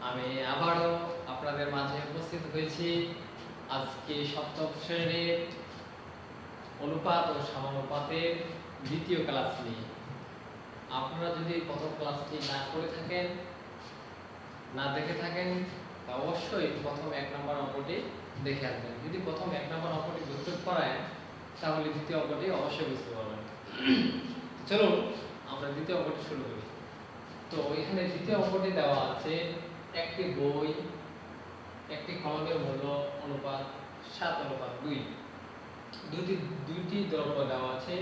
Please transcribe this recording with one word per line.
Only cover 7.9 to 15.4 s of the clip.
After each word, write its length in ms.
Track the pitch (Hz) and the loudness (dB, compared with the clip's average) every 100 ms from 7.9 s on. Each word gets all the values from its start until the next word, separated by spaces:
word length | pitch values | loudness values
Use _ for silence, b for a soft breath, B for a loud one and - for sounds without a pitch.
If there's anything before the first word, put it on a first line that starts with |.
| 147 139 165 170 170 - - - - 131 | 0 0 2 2 2 -2 -6 -8 -8 -2
দ্বিতীয় 340 | 160 - 170 147 | -2 2 2 4
ক্লাস 260 | 135 123 - | 2 2 0
নিয়ে। 200 | 117 113 113 - - - - - - - - - - 127 | -4 -4 -6 -8 -8 -10 -10 -12 -12 -12 -12 -12 -4 -2
আপনারা 300 | 170 165 170 165 | -2 0 0 0
যদি 160 | 165 170 151 | 0 0 0
প্রথম 220 | 139 156 151 | -2 -2 -2
ক্লাসটি 380 | 143 143 - 147 139 | -2 -2 -2 -2 -2
না 80 | 135 135 | -2 0
করে 160 | 160 160 165 | 0 -2 -2
থাকেন, 300 | 165 180 180 180 - - - - - - - - - - - - - 131 | -2 0 0 -2 -6 -10 -12 -12 -12 -12 -12 -12 -14 -12 -12 -12 -8 -2
না 80 | 139 147 | 0 0
দেখে 180 | 156 175 | 0 0
থাকেন, 260 | 170 175 | 0 0